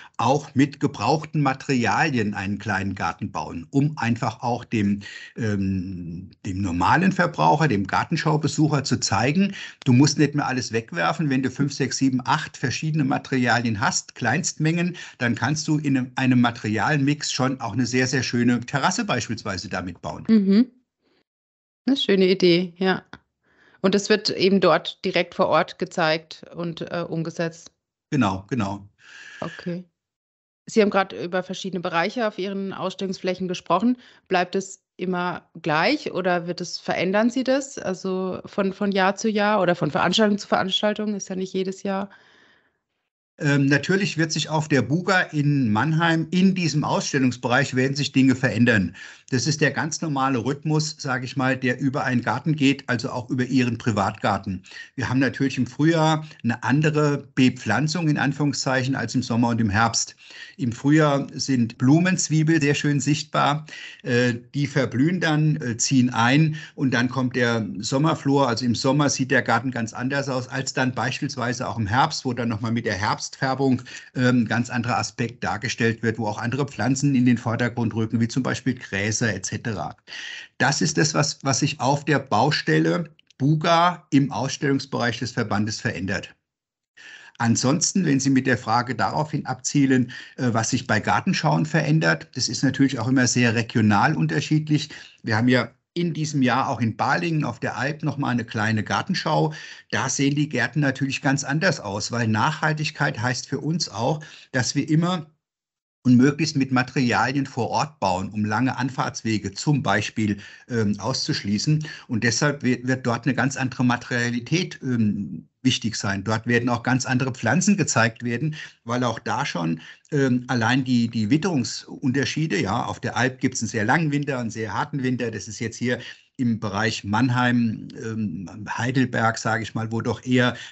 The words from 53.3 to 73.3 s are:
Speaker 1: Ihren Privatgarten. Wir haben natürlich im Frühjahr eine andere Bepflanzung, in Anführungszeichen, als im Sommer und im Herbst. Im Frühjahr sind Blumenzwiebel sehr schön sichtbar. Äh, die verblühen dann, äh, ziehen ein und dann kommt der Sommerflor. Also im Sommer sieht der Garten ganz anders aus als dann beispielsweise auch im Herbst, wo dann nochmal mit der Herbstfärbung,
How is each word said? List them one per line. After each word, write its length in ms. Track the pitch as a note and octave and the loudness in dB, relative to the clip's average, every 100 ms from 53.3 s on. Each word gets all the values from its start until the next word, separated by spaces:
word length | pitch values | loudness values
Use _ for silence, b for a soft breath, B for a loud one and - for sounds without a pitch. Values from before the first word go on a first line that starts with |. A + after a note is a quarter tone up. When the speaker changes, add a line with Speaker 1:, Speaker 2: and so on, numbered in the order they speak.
| C3 B2 | -4 0
Speaker 1:
Ihren 320 | C3+ A#2+ A#2 | 2 2 0
Privatgarten. 840 | - G2+ G#2 G#2 A#2+ G2 G2+ F#2 B B B B | -2 0 0 0 -2 -2 -2 -8 B B B B
Wir 140 | A#2 | -2
haben 100 | B2+ | 0
natürlich 380 | C3 - C3+ C3+ | 0 0 -2 0
im 80 | A#2+ | -2
Frühjahr 640 | - D3+ E3 D#3 D3+ D#3 B | 2 2 4 4 2 -2 B
eine 180 | A#2 A2+ | -4 -2
andere 680 | A2 C#3 D#3 D3+ D3 C#3+ - | 0 2 2 4 2 0 -2
Bepflanzung, 760 | - B2+ B2+ G#2+ G#2+ D3+ F3+ D#3+ | 2 4 4 0 0 0 0 0
in 80 | C#3+ | 0
Anführungszeichen, 800 | B2+ D3+ D3 B2+ C#3 C3 B2+ C3 | 0 0 0 0 0 0 0 -2
als 200 | A2+ C3 | -2 -2
im 80 | |
Sommer 240 | A2 A#2 A#2+ | 0 2 2
und 140 | A#2 | 2
im 80 | A2 | 2
Herbst. 480 | G2+ A#2 - - - B B B B | 4 4 2 -4 -10 B B B B
Im 160 | B2 | -4
Frühjahr 540 | G2+ C#3 D#3 D3+ C#3 - | -2 4 6 6 2 -2
sind 440 | - - C3 A2+ - | -6 -2 0 0 2
Blumenzwiebel 840 | B2+ D#3 F#3 F#3 - D#3 D#3 E3 | 4 6 4 0 2 2 4 4
sehr 140 | D3 C#3+ | 2 2
schön 240 | D3 C#3+ | 0 0
sichtbar. 640 | A2+ D3 - D3+ C#3 D3+ D3+ B B B | 2 -2 -2 0 2 0 -4 B B B
Äh, 320 | - A#2+ B2 A#2 - | -2 2 2 0 -4
die 140 | C#3 C#3 | -4 -2
verblühen 520 | C#3 A#2 A2+ D3+ F3+ | 0 0 2 2 2
dann, 360 | E3 D3+ D#3 D3+ | 2 2 2 0
äh, 160 | B2+ A#2 | -2 -4
ziehen 340 | - C3+ B2 | 2 4 4
ein 460 | A2+ A#2+ C#3+ D#3+ D#3 B B | 4 4 6 4 0 B B
und 180 | C3+ | 0
dann 160 | A#2+ B2 | 2 0
kommt 280 | C3 B2+ B2 | 0 -2 0
der 280 | A#2+ A#2 G#2 - | 2 2 -2 -6
Sommerflor. 720 | G#2+ C3+ D#3 D#3 C#3+ C#3 C3+ | -2 2 2 2 2 2 2
Also 160 | A#2 B2+ | 2 0
im 100 | A2 | 0
Sommer 340 | C3+ C#3+ C#3+ | 2 2 2
sieht 220 | - B2+ | 0 0
der 100 | C3 | 2
Garten 300 | A#2 A#2 B2+ | 2 0 0
ganz 220 | A#2+ A2 | -4 -6
anders 360 | - B2+ C#3 C3 | -6 -4 -4 -2
aus 200 | B2+ B2 | -4 -4
als 240 | C3+ C#3+ | -6 -4
dann 200 | - B2+ | -2 -2
beispielsweise 760 | B2+ A#2+ - D3+ B2 A#2+ B2 G2 | 0 -4 -4 -6 -4 -4 -4 -4
auch 120 | A#2 | -4
im 80 | G2+ | 0
Herbst, 380 | A#2+ D#3 - C3 | 2 2 0 -4
wo 80 | |
dann 160 | A#2+ A#2 | -2 -2
nochmal 240 | G#2 A2+ | -2 -2
mit 120 | A#2 A#2 | -2 -2
der 100 | F#2+ | -2
Herbstfärbung, 840 | G#2+ C#3 - | -2 -4 -8